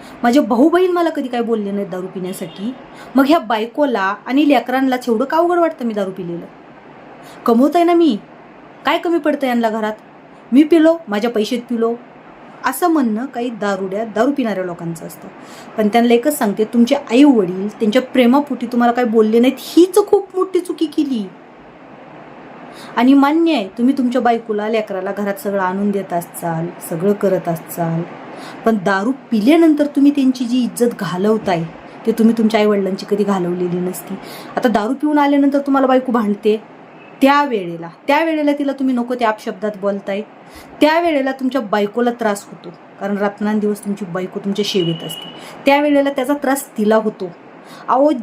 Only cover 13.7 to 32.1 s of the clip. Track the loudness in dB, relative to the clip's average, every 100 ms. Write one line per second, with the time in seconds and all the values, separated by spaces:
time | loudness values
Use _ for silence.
13.7 | -2 -4 -6 -4 0 0 0 -2 -4 -6
14.7 | -8 -8 -10 -12 -16 -20 -20 -20 -20 -8
15.7 | -2 2 4 4 4 2 0 -2 -2 0
16.7 | 2 2 2 2 6 6 6 0 -4 -6
17.7 | -2 0 0 2 2 4 4 0 -6 -4
18.7 | 0 2 2 2 2 4 4 2 0 0
19.7 | 4 4 2 2 0 0 -4 -2 -2 -4
20.7 | -4 -4 -2 -2 -4 -6 -14 -20 -20 -20
21.7 | -20 -20 -20 -20 -20 -20 -20 -20 -20 -20
22.7 | -18 -6 2 6 6 6 4 2 0 -2
23.7 | 0 2 2 0 2 2 0 -2 -4 -2
24.7 | -2 -2 -6 -6 -4 -4 -4 -4 -2 -2
25.7 | 0 -2 -2 -4 -6 -6 -8 -6 -4 -6
26.7 | -10 -10 -2 -2 0 0 0 -2 -6 -8
27.7 | -6 -2 -2 -6 -12 -16 -16 -16 -4 0
28.7 | 0 0 0 -2 -4 -4 0 4 6 6
29.7 | 4 0 2 2 4 0 0 -2 -2 -2
30.7 | 0 -2 0 -6 -2 0 0 0 -2 -4
31.7 | -12 -20 -6 -4